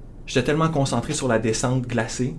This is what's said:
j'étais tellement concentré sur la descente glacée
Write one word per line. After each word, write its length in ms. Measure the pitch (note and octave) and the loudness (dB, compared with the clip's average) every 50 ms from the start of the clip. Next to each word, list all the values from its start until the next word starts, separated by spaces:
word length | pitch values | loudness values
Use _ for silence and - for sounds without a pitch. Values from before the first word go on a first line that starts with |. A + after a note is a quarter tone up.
| - - - - - | -16 -16 -16 -16 -12
j'étais 200 | - - - A#2 | -2 0 0 2
tellement 240 | D3 D3 D#3 D#3+ D#3+ | 2 2 2 2 2
concentré 440 | D#3+ C#3+ C3+ C3 C3+ A#2 - - D3 | 2 2 0 2 0 -2 -2 -2 -4
sur 140 | - C#3 | -2 0
la 120 | B2+ A2+ A2+ | 2 2 2
descente 480 | A#2 A2+ A2 - - B2 B2+ C3 A#2+ | 2 2 0 2 0 2 2 0 0
glacée 480 | A#2 A#2+ A#2 A2 - - - B2 C#3+ E3 | 0 0 -2 -2 -2 -2 -2 -2 -2 -4